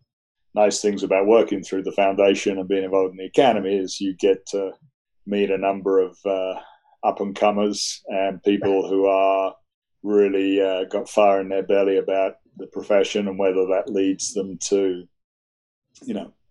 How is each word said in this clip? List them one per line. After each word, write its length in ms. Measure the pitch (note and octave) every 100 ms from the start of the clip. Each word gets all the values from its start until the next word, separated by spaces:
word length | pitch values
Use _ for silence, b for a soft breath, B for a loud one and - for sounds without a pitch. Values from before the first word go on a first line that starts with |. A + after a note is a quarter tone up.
| _ _ _ _ _
nice 260 | - G#2 G2+
things 220 | G#2 G2
about 240 | F#2 F#2+ G2+
working 380 | A2+ A2 G2
through 180 | F2 F#2+
the 80 | F#2+
foundation 720 | F#2+ G2 G2 G2 G2 G#2 F#2+
and 80 | F#2+
being 160 | G2
involved 260 | F#2+ F#2+ F#2+
in 60 | F#2+
the 80 |
academy 520 | F#2+ - C3+ G#2+ G2 G2
is 240 | F#2 -
you 140 | G2
get 320 | F#2 - A#2 -
to 180 | G2+ F#2+ F2+ _ _ _ _ -
meet 240 | G2+ G2+
a 80 | F#2+
number 400 | G2 G2 F#2+ F#2+
of, 180 | F#2 -
uh, 300 | G2+ F#2+ F#2 F#2 B B B B
up-and-comers 1000 | A2 - G2+ G2 G#2 G#2 G#2 G2+ - - -
and 340 | G2+ G2 F#2
people 460 | - G2+ G2 G2 F2
who 180 | F#2+ G2
are 480 | F#2+ F#2+ G2 F#2+ - _ _ _ _
really, 580 | G2 G#2 G2+ G2 G2 G2
uh, 240 | F#2+ F#2
got 240 | F#2+ G#2 -
fire 320 | - G#2 G2
in 80 | F#2+
their 140 | G2
belly 360 | F#2 G2 G2 F#2+
about 380 | F2+ F#2+ F#2+ - _ -
the 100 | F#2+
profession 600 | F#2+ F#2 G2+ F#2+ G#2+ G2+
and 100 | F#2+
whether 280 | G2 F#2 F#2
that 220 | F#2+ -
leads 460 | G2+ G2 F#2+ -
them 240 | G#2 G2 F2
to, 460 | - G2 G2 F2+ F2+ _ _ _ _ _ _ _ _ _
you 120 | -
know, 180 | G#2 E2 _ -